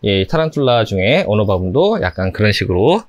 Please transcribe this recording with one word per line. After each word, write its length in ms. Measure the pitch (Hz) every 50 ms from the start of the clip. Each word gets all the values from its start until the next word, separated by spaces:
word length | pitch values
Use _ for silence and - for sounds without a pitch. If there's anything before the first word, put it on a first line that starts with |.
| -
예, 180 | 101 98 98
이 60 | 95 -
타란툴라 560 | - 160 160 156 - 147 139 127 120 117 110
중에 400 | - 101 95 92 107 143 185 185
오노바분도 760 | - 107 104 107 101 98 90 90 90 92 139 180 208 226 196
약간 320 | - 90 - - 95 95 -
그런 180 | - 107 104
식으로, 500 | 101 - 98 101 90 90 104 139 180 226 -